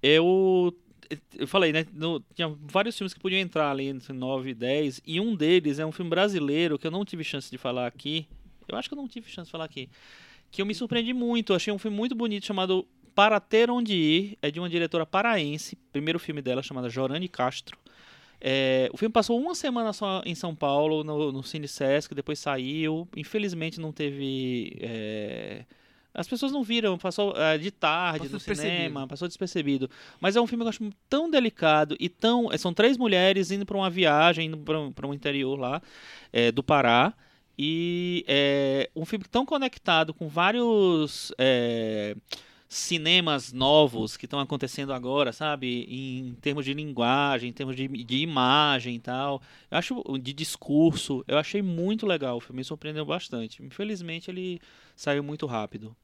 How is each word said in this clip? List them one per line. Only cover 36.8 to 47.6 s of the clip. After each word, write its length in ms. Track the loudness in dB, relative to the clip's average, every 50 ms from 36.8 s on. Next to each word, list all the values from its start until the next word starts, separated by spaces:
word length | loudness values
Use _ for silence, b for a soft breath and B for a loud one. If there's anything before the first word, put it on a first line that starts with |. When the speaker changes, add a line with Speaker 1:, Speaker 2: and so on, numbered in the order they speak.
| 6 6 8 6 6 4 2 b b b b b b b _ -4
Speaker 1:
E 600 | -2 -2 0 -2 -2 -2 -2 -2 -2 -2 -2 -4 0
é 640 | 2 2 4 4 4 4 2 2 2 2 0 0 -2 _
um 80 | -8 -6
filme 220 | -4 -6 -6 -6 -2
tão 160 | -2 -2 0
conectado 680 | 0 -2 -2 -2 -2 -6 -6 _ 2 2 2 2 0 -2
com 160 | _ -10 -6
vários, 1040 | -2 2 2 2 2 2 2 4 4 6 6 6 4 4 2 0 -4 -8 -10 -12 -2 2
é, 800 | 4 4 4 4 2 0 0 0 -2 -2 -2 -2 -4 -4 -6 -10 _ B B B B B B B B B
cinemas 840 | -10 -8 -4 -2 -2 -2 2 4 4 4 6 4 0 0 -2 -6
novos 640 | -4 0 4 6 8 8 8 6 4 -2 -4 -4 -6
que 120 | -10 -12 -8
tão 120 | -6 -6
acontecendo 540 | -4 -4 -4 -4 -4 -6 -6 -8 -6 -6 -6
agora, 400 | -6 -4 -2 2 2 2 0 0
sabe? 520 | -4 -4 -4 -4 -2 -2 -4 -4 -4 -6 -8
Em 460 | -10 -10 -8 -8 -8 -8 -8 -10 -12 -4
termos 240 | -2 -2 -2 -2 -2
de 100 | -4 -4
linguagem, 760 | -6 -6 -8 -4 0 2 2 4 4 4 2 0 0 -2 -6
em 20 | -8
termos 220 | -8